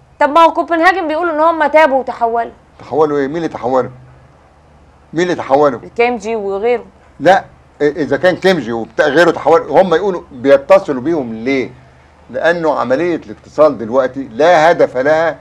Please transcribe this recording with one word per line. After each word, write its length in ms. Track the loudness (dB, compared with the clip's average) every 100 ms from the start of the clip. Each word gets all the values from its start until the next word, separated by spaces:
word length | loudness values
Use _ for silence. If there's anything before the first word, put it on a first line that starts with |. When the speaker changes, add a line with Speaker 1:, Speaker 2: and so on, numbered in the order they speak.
| _ -2
Speaker 1:
طب 100 | 0
ما 120 | 4
هو 120 | 4
كوبنهاجن 540 | 2 -2 0 0 -2 -4
بيقولوا 260 | -4 -2
ان 60 | 0
هم 280 | 0 0 2
تابوا 320 | 4 4 2
وتحولوا. 520 | -4 -4 -4 -2 -6 -10 _ -20
Speaker 2:
تحولوا 380 | -6 0 0 0
ايه؟ 100 | -2
مين 100 | -4
اللي 100 | -6
تحولوا؟ 440 | -6 -4 -2 -2 -8 -20 -20 _ _ _ _ _ _ _ _ _
مين 100 | -4
اللي 120 | -2 -4
تحولوا؟ 440 | 0 2 2 0
Speaker 1:
الكيمجي 520 | -6 -2 -2 -2 -6 -6
وغيره. 500 | -6 -4 -2 -4 -6 _ _ -2
Speaker 2:
لا، 200 | 2 2
إ-، 40 | 0 -14 _ -4
اذا 360 | -2 -2 -4 0
كان 180 | 0 2
كيمجي 360 | 0 0 -2
وبتاع 360 | -6 -6 -2 0
غيره 240 | 4 2
تحول، 300 | 2 2 2
هم 320 | 2 2 2
يقولوا 280 | 2 -2 -4 -8
بيتصلوا 680 | -4 2 4 6 4 4 -4
بيهم 320 | -4 -4 -4
ليه؟ 360 | -8 -4 -4 -4 -10 -20 _ _ _ -14
لانه 500 | -4 0 0 0 -2
عملية 360 | 0 -2 -2 -4
الاتصال 640 | -8 -20 -8 2 2 2
دلوقتي 460 | -2 -2 -2 -4 -10
لا 400 | 0 2 4 4
هدف 260 | 2 0 0
لها 400 | 0 0 0 -4